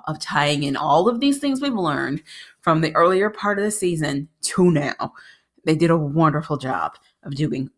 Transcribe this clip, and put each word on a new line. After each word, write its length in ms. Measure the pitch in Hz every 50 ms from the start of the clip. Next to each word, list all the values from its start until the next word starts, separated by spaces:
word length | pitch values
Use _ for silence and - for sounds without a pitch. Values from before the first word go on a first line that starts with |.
| - -
of 120 | 156 -
tying 440 | - - - 151 147 147 147 147 147
in 140 | 143 135 -
all 320 | 147 160 143 160 185 233
of 100 | 240 233
these 200 | 285 285 277 277
things 220 | 285 277 269 262
we've 120 | 277 277 240
learned 500 | 208 175 156 143 139 135 131 139 165 - - - - - - _ _
from 180 | _ 170 160 160
the 160 | 160 151 160
earlier 340 | 165 170 180 190 185 202 214
part 280 | 208 - - 208 202 196
of 80 | 202
the 60 | 214
season 580 | 208 - 190 180 175 156 151 143 139 139 147 - _ _ -
to 280 | - - 196 180 180
now. 420 | 165 143 143 - - - - 135 - - - - - _ _ _ _ _ _
They 100 | 156 160
did 140 | 151 170 170
a 80 | 165 165
wonderful 580 | 151 143 143 160 160 156 139 147 156 - 151
job 380 | 135 127 131 - 85 80 76 - - _ _ _ _ _
of 120 | 139 139
doing 340 | 135 156 143 120 131 135 127 -